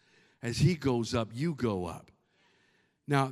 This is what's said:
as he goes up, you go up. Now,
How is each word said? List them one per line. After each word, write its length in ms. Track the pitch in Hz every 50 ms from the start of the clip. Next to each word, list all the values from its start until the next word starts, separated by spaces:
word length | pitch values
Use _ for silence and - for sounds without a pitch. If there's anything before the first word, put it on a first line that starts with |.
| _ _ _ _ _ _ _ _
as 160 | - 120 117 113
he 160 | 135 160 185
goes 400 | 156 - 139 123 117 113 107 123
up, 160 | 120 113 104 110
you 180 | 120 147 175 160
go 320 | 127 123 113 101 92 90
up. 240 | 85 80 76 - - _ _ _ _ _ _ _ _ _ _ _ _ _ _ _ _ _ _ _ -
Now, 240 | 147 139 135 131